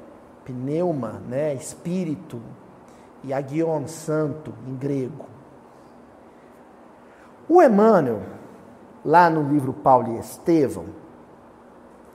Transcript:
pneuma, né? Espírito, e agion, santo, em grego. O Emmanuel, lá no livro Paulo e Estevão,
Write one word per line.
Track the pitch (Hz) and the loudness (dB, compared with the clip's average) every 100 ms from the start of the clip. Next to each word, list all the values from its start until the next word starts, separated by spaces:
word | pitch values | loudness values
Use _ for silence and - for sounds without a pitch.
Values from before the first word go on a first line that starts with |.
| - - - - - | -20 -20 -20 -20 -14
pneuma, | 127 135 156 180 147 113 101 104 | -10 -6 -2 -2 -2 -6 -10 -8
né? | 131 156 131 | -4 -4 -6
Espírito, | - - 170 185 170 139 - 120 117 - - - - - - - | -10 -12 -6 -4 -4 -8 -10 -16 -16 -20 -20 -20 -20 -20 -20 -16
e | 135 | -8
agion, | 135 131 156 165 156 135 | -6 -4 -4 -2 -2 -6
santo, | - - 156 151 - 120 113 131 | -10 -4 -2 -2 -6 -12 -14 -12
em | 131 | -8
grego. | 139 139 120 147 - - - - - - - - - - - - - - - - - - - - - - - | -4 -4 -6 -10 -18 -20 -20 -20 -20 -20 -20 -20 -20 -20 -20 -20 -20 -20 -20 -20 -20 -20 -20 -20 -20 -10 4
O | 359 | 6
Emmanuel, | 285 202 220 190 127 104 95 - - - - - - - | 8 6 6 6 2 -2 -8 -16 -20 -20 -20 -20 -20 -8
lá | 143 165 170 | 2 6 6
no | 156 139 | 4 0
livro | 147 127 | 0 0
Paulo | - 139 127 117 113 | 0 4 4 4 -6
e | |
Estevão, | - - - 165 123 92 82 - - - - - - - - - - - - | -10 -6 0 2 2 -4 -12 -16 -20 -20 -20 -20 -20 -20 -20 -20 -20 -20 -20